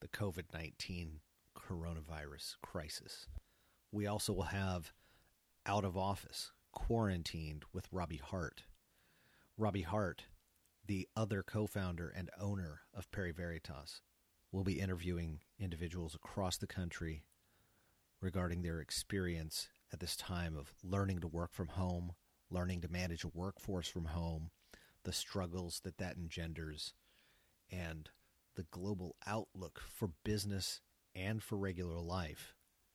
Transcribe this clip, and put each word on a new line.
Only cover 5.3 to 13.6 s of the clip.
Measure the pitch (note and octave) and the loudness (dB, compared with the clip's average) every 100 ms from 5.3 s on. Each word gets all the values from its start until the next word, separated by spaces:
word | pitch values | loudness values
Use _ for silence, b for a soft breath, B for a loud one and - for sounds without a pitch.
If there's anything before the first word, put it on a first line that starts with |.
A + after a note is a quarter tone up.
| B _ _ | B _ _
Out | - G2+ | 4 4
of | G2 F2+ | 4 4
Office, | F#2+ G2 - - - - _ | 2 2 -2 -8 -8 -12 _
Quarantined | - - A#2 G#2+ F2+ D#2+ E2 D#2 D2+ - | -4 2 4 6 4 0 -2 -2 -4 -6
with | F#2 - | -8 -2
Robbie | F#2 E2+ D#2+ | -2 -2 -4
Hart. | C#2+ F#2+ D#2 - - - B B B B B B B - | -4 -2 -2 -6 -18 -20 B B B B B B B 2
Robbie | G#2+ F#2+ | 2 4
Hart, | E2 G#2 F#2+ - - - _ _ _ _ | 2 2 2 0 -10 -20 _ _ _ _
the | - G2 - | 0 0 2
other | - G#2+ G2+ | 0 2 2
co-founder | - A2 G#2 G#2 F#2 E2+ E2 - | 2 2 2 2 0 0 -2 -4
and | F2 - | -6 -2
owner | G2+ G2+ E2+ D2 - | 0 0 -2 -6 -10
of | - F#2 | -10 -6
Perry | - F2+ | -2 -2
Veritas, | D#2+ F2 E2 | -2 -2 -4